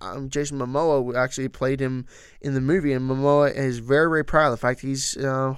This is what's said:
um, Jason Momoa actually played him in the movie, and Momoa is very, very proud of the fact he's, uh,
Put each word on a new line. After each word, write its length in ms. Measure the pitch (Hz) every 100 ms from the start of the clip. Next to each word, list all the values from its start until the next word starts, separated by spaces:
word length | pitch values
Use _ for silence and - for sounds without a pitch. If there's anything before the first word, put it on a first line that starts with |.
um, 260 | 92 117 135
Jason 300 | 143 143 139
Momoa 560 | 123 139 165 143 123 120
actually 320 | 127 - 131
played 320 | - 131 135
him 260 | 131 127 127 - - -
in 140 | 143 135
the 40 |
movie, 320 | 131 185 147
and 180 | 127 131
Momoa 460 | 131 143 147 143 -
is 240 | 135 120
very, 300 | 117 143 165
very 160 | 156 143
proud 220 | 156 147
of 40 |
the 60 | 117
fact 240 | 123 127
he's, 340 | 131 135 - 127
uh, 380 | 135 131 135